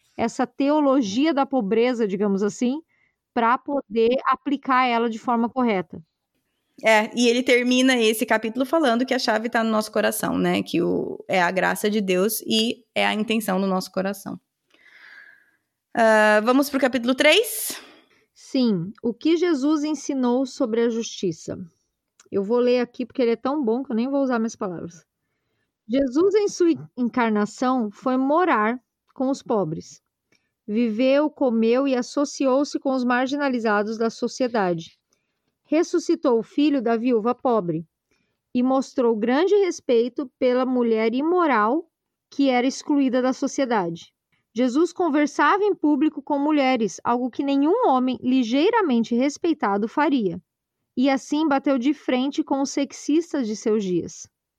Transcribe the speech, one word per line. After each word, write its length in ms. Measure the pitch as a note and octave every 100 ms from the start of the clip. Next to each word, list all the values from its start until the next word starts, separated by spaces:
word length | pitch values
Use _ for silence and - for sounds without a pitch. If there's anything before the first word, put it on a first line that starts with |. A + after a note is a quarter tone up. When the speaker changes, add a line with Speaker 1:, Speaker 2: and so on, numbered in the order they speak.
| _ -
Speaker 1:
essa 300 | A3+ - B3
teologia 880 | - C#4 D4+ C#4 C4+ G#3 G#3 D#4
da 120 | C#4+ C4+
pobreza, 600 | C4+ G3 A3 A#3+ A#3 G#3+
digamos 340 | F#3 G#3 G3
assim, 380 | G3+ - B3 C#4+ - _ _ _ _
pra 240 | - A3+ B3+
poder 520 | - C#4+ - A3 A3+ B3+ -
aplicar 600 | C4 - C#4 - B3+ B3+
ela 240 | A#3 A#3
de 80 | A3
forma 280 | - A#3 A#3
correta. 520 | C4 A#3+ G3 E3+ - - _ _ _ _ _ _ -
Speaker 2:
É, 260 | A3 G#3+ A3 -
e 120 | A#3+
ele 140 | A#3+
termina 540 | B3+ B3 B3 B3+ C4 B3+
esse 240 | A3 A3
capítulo 400 | B3+ A3 A3+ A#3+
falando 400 | C4 E4 C#4+ A#3
que 80 | B3+
a 60 | B3+
chave 300 | B3+ A3 A#3
tá 140 | A#3
no 60 | A3+
nosso 200 | G#3+ G#3+
coração, 480 | A3 G#3+ A3 - F3
né? 240 | F3+ F3+
Que 180 | F#3 D#3+
o, 380 | F3 F3+ D3 - -
é 140 | F#3
a 80 | F3
graça 400 | F#3 F3+ F#3 G#3+
de 100 | G#3+
Deus 400 | F#3+ F3+ G3+ - -
e 380 | A3 A3+ - _
é 100 | -
a 80 | G3+
intenção 460 | G3+ G#3+ A3 G#3+ F#3
do 60 | G3
nosso 240 | F#3 F#3+
coração. 480 | - F#3+ G3+ - F#3 _ _ _ _ _ - - - - - _ _ _ _ _
Ah, 460 | - A3+ G#3+ G#3+ G#3+
vamos 240 | G#3+ B3+ C#4+
pro 80 | C4+
capítulo 340 | C4 B3+ A#3
três? 680 | C4 D4 E4+ B4 - - - - - _ _ _
Speaker 1:
Sim, 580 | _ - C4+ A#3+ F#3+ F3 -
o 100 | A#3
que 240 | - D#4 E4
Jesus 480 | F4+ D4+ C#4 D#4
ensinou 600 | D4+ D4+ - C#4 B3 B3 C4+
sobre 360 | - B3+ A3
a 60 | A#3
justiça. 720 | A3+ G#3+ - F#3+ D#3+ - - F3+ _ _ _ _ _ -
Eu 140 | G3
vou 140 | G3 B3
ler 220 | B3 B3
aqui 260 | A#3+ - A#3+
porque 160 | -
ele 100 | A#3+
é 40 | A3+
tão 280 | B3+ D4+
bom 180 | A#3 A#3
que 80 | C#4
eu 40 | A3
nem 120 | B3
vou 120 | C#4
usar 160 | C4+ A#3+
minhas 180 | A3+ -
palavras. 500 | G3+ E3 E3+ - _ _ _ _ _ _ _ _ -
Jesus, 460 | B3+ C#4 B3 F#4+
em 140 | G4+ G4+
sua 200 | - E4+ C4+ D#3 -
encarnação, 920 | A#3+ B3+ A3+ G#3+ G#3 - B3+ C4 G#3+
foi 260 | G3 C4+ C4
morar 640 | C4+ D#4 F4+ A#3+ G#3+ B3 _ _ _
com 160 | - C4
os 120 | C4+
pobres. 600 | - A3+ E3+ E3 - - _ _ _ _ _ _ -
Viveu, 640 | G#3 A#3+ G#3+ C4 C#4 D4+
comeu 580 | - C4+ A3+ A3+ B3 C#4
e 80 | B3
associou-se 840 | B3 - C#4+ - C4+ C4 C#4+ D4+
com 120 | C#4
os 120 | C4
marginalizados 920 | B3 B3 C4 C#4+ C#4+ B3 A3 G#3 G#3+ A3
da 120 | A3+
sociedade. 880 | - A#3+ - B3+ A#3 F#3 E3+ E3 _ _ _ _ _ _ _
Ressuscitou 720 | - D4+ E4 E4+ - E4 C#4+ A3+
o 40 |
filho 380 | - - D4 C#4+
da 140 | A3+ A#3
viúva 380 | A#3+ A#3 A3
pobre 520 | B3 C4+ A3+ F3 D#3+ E3+ _ _ _ _ _ _
e 80 | B3
mostrou 540 | B3+ C4 - - A#3+ A3
grande 380 | A3+ C4 F#4 G#4
respeito 720 | F#4+ E4+ - A#3+ A#3+ A#3+ C4+ -
pela 280 | B3+ B3 B3+
mulher 480 | B3 A#3+ A3 A3+
imoral 720 | A#3+ D4+ F4+ E4 A#3 G#3 D4 - _ _ _ _
que 200 | - C#4
era 160 | B3 C4
excluída 560 | C4 - C#4+ C4+ B3+
da 100 | B3+
sociedade. 800 | C4 C4+ - C4 A3+ F3 E3+ - _ _ _ _
Jesus 380 | G#3+ B3+ B3 E4+
conversava 720 | - F4 C#4+ D4 - D4 F#4+
em 100 | G#4
público 480 | F4 D4+ D4 D#4 D4+
com 160 | - C#4+
mulheres, 640 | D4 D4+ C4 C4 G#3+ -
algo 260 | - A#3+ B3
que 140 | -
nenhum 440 | C#4 C#4 C#4+ A4+ A4+
homem 300 | C4 B3+ B3+
ligeiramente 920 | B3+ C4 A3+ C4 F4 A#4 F4+ A#3+ A3
respeitado 720 | A#3 C#4 - E4+ D4+ A3 G3+ G#3+
faria. 520 | - D4+ C4+ G3 F3 - _ _ _ _ -
E 140 | C4+
assim 380 | C4+ - D4 D#4+
bateu 300 | C#4 C#4+ C4+
de 160 | B3
frente 500 | D4 - B3+ C4+ C#4+
com 180 | D4 C4+
os 80 | C#4
sexistas 760 | - C#4 - - D4+ E4 D4+ A3
de 100 | G#3+
seus 280 | A#3 G#3+
dias. 440 | F#3+ F3 - - - _ _